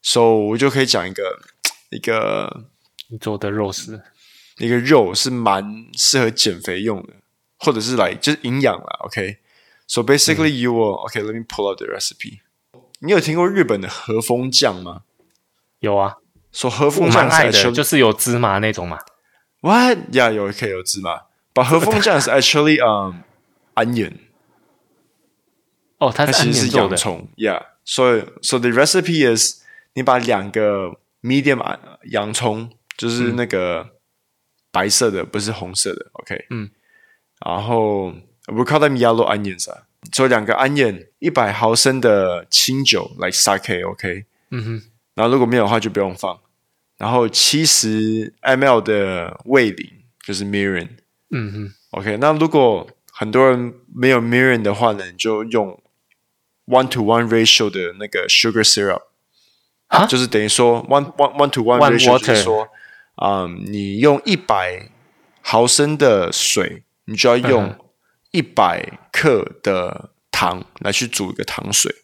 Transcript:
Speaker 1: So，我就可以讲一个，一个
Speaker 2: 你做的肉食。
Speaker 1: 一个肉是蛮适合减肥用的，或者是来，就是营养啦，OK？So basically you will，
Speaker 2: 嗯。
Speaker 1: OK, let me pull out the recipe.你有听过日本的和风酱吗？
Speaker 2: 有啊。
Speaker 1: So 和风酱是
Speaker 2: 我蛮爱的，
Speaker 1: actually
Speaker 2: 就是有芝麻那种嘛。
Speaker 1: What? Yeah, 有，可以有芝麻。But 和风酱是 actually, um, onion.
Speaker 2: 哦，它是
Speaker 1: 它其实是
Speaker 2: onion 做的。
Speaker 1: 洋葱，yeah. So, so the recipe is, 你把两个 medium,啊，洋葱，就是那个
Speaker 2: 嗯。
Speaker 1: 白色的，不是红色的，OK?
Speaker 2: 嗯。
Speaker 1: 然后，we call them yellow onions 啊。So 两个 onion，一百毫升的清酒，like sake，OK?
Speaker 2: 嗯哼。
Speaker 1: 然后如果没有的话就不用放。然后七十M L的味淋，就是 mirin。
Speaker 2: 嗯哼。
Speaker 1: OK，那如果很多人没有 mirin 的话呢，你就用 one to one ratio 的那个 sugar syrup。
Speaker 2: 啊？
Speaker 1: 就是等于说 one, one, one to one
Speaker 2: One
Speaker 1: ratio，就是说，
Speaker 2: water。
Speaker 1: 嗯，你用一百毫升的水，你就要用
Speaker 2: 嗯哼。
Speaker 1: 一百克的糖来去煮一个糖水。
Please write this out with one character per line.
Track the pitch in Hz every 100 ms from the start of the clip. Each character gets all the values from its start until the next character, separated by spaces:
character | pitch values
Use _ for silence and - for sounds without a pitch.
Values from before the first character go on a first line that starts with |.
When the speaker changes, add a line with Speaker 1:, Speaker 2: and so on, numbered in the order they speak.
Speaker 1:
So， | - 120
我 | 117 110 104 113
就 | 139
可 | 131
以 | 131
讲 | 107 90
一 |
个， | 95 95 - _ _ - - _
一 | 113
个 | 113 110 104 101 - - 110 _ _ - -
Speaker 2:
你 | 113
做 | 110 104
的 | 101
肉 | 104 101
食。 | 95 - 110 _ _ _ _ _ -
Speaker 1:
一 | 117
个 | 120
肉 | 127 147 98
是 | 95 131
蛮 | 123 110 95 101 107 120 -
适 | - 139
合 | 117
减 | 117 110 87
肥 | - 90
用 | 110 98
的， | - 92 _ _ _ _
或 | -
者 | 113
是 | 110 127
来， | 90
就 | - -
是 | 151
营 | 123 131
养 | 131 90
啦， | - -
OK？So | - 110 95 104 _ _ _ _ - -
basically | 113 143 160 156 160 131
you | 123
will， | 117 107 95
Speaker 2:
嗯。 | -
Speaker 1:
OK, | 113
let | 107
me | 113 113
pull | - 101
out | 92
the | -
recipe. | 98 - - 110 107 _ _ _ _ _ -
你 | 151
有 | 196
听 | 156
过 | 160 180
日 | 196
本 | 131 104
的 | 92
和 | - - 110
风 | 113 120 127
酱 | 127 131 92
吗？ | 90 82 _ _ _ _ _ _ _ _
Speaker 2:
有 | 107 101
啊。 | 98 - _ _ _
Speaker 1:
So | - 127
和 | 107 147
风 | 151 175
酱 |
是 | -
Speaker 2:
我 |
蛮 | 143
爱 | 160 135
的， |
Speaker 1:
actually | 101 110
Speaker 2:
就 | 123
是 | 143 151
有 | 117
芝 | 104 123 120
麻 | 113 98
那 | 107
种 | 107 87
嘛。 | 78 - _ _ _ _ _
Speaker 1:
What? | 156 226 247 214 -
Yeah, | 127 120
有， | 107 101
可 | 101 110
以 |
有 | 92
芝 | 92 101
麻。 | 92 82 _ _ _
But | 131
和 | 123 165
风 | 190 220
酱 | 214 160
是 | 127
actually, | 131 127 151 151 151
um, | 120 104 95 87 - _ _ _ _
onion. | - 113 120 92 - _ _ _ _ _ _ _ _ _ _ _ _ _ _ _ _ _ _
Speaker 2:
哦， | 131
它 | 110 147
是 |
Speaker 1:
它 | 131
其 | 147
实 | 135 104
是 |
Speaker 2:
onion |
做 | 135
的。 | 98
Speaker 1:
洋 | 90
葱， | 110 87 92 -
yeah. | 107 90 - _
So, | - - 127 113 - -
so | - 127
the | 120
recipe | 117 147 185 180 165 127 113
is, | - - _ - _
你 | -
把 | 127 127
两 | 117 104 101
个 | 110 104 101 92 - _ _
medium, | 117 135 139 127
啊， | - - - -
洋 | - 110 104
葱， | 107 120 107 117 _ _ -
就 | 117
是 | 117 120
那 | 120
个 | 113 95 90 85
Speaker 2:
嗯。 | - _ _ _ _ _ _ _ _
Speaker 1:
白 | 90 98
色 | - 120
的， | 95
不 | - 104
是 | 101
红 | 110 92
色 | 92 98
的， | - -
OK? | - - 95 -
Speaker 2:
嗯。 | 120 101 _ _ _ _ _ _ _ -
Speaker 1:
然 | 90
后， | 107 117 110 101 92 90 _ _ -
we | 107
call | 123 151
them | 147 131
yellow | 117 113
onions | - 104 101 90 -
啊。 | - _ _ -
So | - 131
两 | 120
个 | 107
onion， | 110 135 147 120 92 - _
一 | 156
百 | 135 107
毫 | 104 113 113
升 | 135 131
的 | 120 101 92 87 -
清 | - - 135
酒， | 127 95 - -
like | 90
sake，OK? | 92 - 98 - 90 90 87 95 90 104 _ _
Speaker 2:
嗯 | 127
哼。 | 110 113 _ _ _
Speaker 1:
然 | -
后 | 113
如 | 131
果 | 120
没 | 123
有 |
的 | 104
话 | 113
就 | 107
不 | 101
用 | 98
放。 | 92 95 87 _ _ _ _ _ _
然 | 107
后 | 123 113
七 | - - 147
十 | 160 - 110 110 110 110 107 _
M | - 131
L | 139 117
的 | 104 104 95 92 85 -
味 | 117 135 113
淋， | 92 - - _ _
就 | -
是 | 98
mirin。 | 101 101 98 92 87 117 _ _ _
Speaker 2:
嗯 | 131 107
哼。 | 104 98 _ _
Speaker 1:
OK， | - 98 104
那 | 143
如 | 156 160
果 | 156 123 98 - _ _
很 | - 107
多 | 117 131
人 | 123 120 - _
没 | 123 127
有 | 123
mirin | 117 120 131 120
的 | 104
话 | 101 120
呢， | 104 92
你 | 90
就 | 113 107
用 | 113 113 98 87 _ _ _ _ _ _ _ _ -
one | 127 131
to | 127
one | 107 117 117
ratio | 113 113 - 107
的 | 95 87 95
那 | 104
个 | 92 95
sugar | - 117 110
syrup。 | 107 - 101 87 - _ _ _ _ _ _ _ _
Speaker 2:
啊？ | -
Speaker 1:
就 | 214 127
是 | 123
等 | 110
于 | 107
说 | - 120 117 -
one, | 139 143
one, | - 139 143
one | 143
to | 131
one | 113 123
Speaker 2:
One | 143 120
Speaker 1:
ratio， | 123 123
就 | 127
是 | 110
说， | 107 107 110
Speaker 2:
water。 | - - - _ -
Speaker 1:
嗯， | 98 98 87 90 95
你 | 104 98 101
用 | 143 139
一 | -
百 | 185 - 104 90 90 - _ _ _ _ _
毫 | - 113 120
升 | - 147 151
的 | 139 101 85
水， | - - - 90 - _ _
你 | - 107
就 | 123
要 | 120
用 | 123 123 95
Speaker 2:
嗯 | 98
哼。 | _ _ _ _ _
Speaker 1:
一 | 180
百 | 123 - 92 82 - - _
克 | - 151 113 - -
的 | - 95 90 - - _ _
糖 | - 92 92 - -
来 | 104
去 | 101 117
煮 | - 95
一 | -
个 |
糖 | 98 - 101
水。 | 101 - -